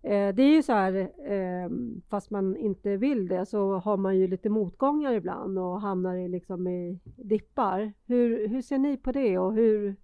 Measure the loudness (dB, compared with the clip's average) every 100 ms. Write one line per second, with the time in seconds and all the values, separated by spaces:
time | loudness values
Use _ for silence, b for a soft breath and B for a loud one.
0 | 0 2 2 4 6 6 6 2 2 0
1 | -2 -8 -4 -2 -2 -4 -4 -6 -6 -10
2 | -6 -6 -4 -2 -2 0 -2 -2 -2 0
3 | 0 0 0 -2 -2 0 0 0 0 0
4 | 2 2 2 0 0 0 -2 0 0 2
5 | 0 -2 -4 -6 -6 -4 -4 -4 -4 -2
6 | -2 -4 -6 -8 -8 -6 -4 -4 -6 -10
7 | -14 -18 -4 -4 -2 -4 -2 -2 -4 -10
8 | -2 2 2 0 -2 -4 -2 0 0 0
9 | -2 0 0 2 0 4 4 4 -2 -6